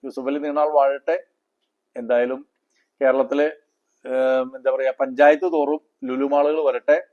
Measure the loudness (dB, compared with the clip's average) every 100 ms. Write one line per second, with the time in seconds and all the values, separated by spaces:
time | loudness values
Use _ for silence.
0 | -12 -8 -6 -6 -4 -2 0 2 2 0
1 | -4 -6 -8 _ _ _ _ _ _ -12
2 | -2 0 0 -4 -12 _ _ _ _ _
3 | 2 2 0 0 -2 -4 _ _ _ _
4 | -6 -2 0 0 -2 -4 -2 0 -2 -2
5 | -4 4 6 6 0 0 -2 -4 -8 _
6 | -8 -4 0 2 2 2 0 0 0 0
7 | 0